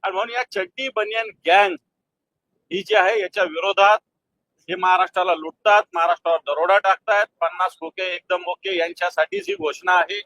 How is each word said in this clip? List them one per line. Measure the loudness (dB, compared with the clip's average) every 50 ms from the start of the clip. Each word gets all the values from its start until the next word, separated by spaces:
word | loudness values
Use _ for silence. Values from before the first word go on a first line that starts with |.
| -6
आणि | -6 -4
म्हणून | -4 -6 -4 -4
या | -6 -6 _
चड्डी | -6 -8 -8 -8 _ -8 -8 -6 -4
बनियान | -4 -4 -4 -4 -6 -6 -6 -10 _ _
गँग | 2 4 4 4 2 0 -8 _ _ _ _ _ _ _ _ _ _ _ _ _ _ _ _ _ _ -10
ही | -8 -4
जी | 0 2
आहे | 2 4 4 2 0
याच्या | -2 -4 _ -2 -4
विरोधात | -2 -2 -4 -2 -2 2 4 6 6 4 4 _ _ _ _ _ _ _ _ _ _ _ _ _ -10
हे | -6
महाराष्ट्राला | -2 2 2 2 2 2 0 _ -2 0 0 0
लुटतात, | -2 -2 -12 -14 _ _ 4 4 4 2 _ _
महाराष्ट्रावर | -2 0 0 0 -2 _ -2 -2 -2
दरोडा | _ -4 -2 -2 2 4 4 4
टाकतायत. | 4 2 0 0 _ -2 0 0 0 -2 _ _
पन्नास | -6 -6 -2 -2 -4 -4 -4 _
खोके | -14 -14 _ -8 -8
एकदम | -6 -8 -10 _ _ -4 -4 -4
ओके | -6 -10 _ _ -6 -4 -4
यांच्यासाठीच | -4 -4 -4 -4 -6 -4 0 -2 -2 -2 -2 -8 -6 -6
ही | -8
घोषणा | -4 -4 -6 -6 -4 -2 0 2
आहे. | 2 2 0 -4 -12 -12